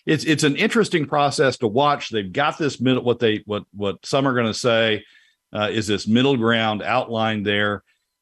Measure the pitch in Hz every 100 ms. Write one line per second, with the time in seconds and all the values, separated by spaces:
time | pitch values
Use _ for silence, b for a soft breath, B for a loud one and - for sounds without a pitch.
0 | - 147 165 151 147 143 214 233 196 175
1 | 143 151 143 - 135 - 113 113 147 143
2 | - 110 95 117 147 160 147 - 127 123
3 | 120 117 113 107 - 104 - 98 101 92
4 | - 139 139 123 113 101 127 113 113 107
5 | - b b b _ 104 104 110 101 98
6 | 104 117 135 131 113 117 110 104 82 123
7 | 113 113 110 107 101 104 104 101 - _
8 | _ _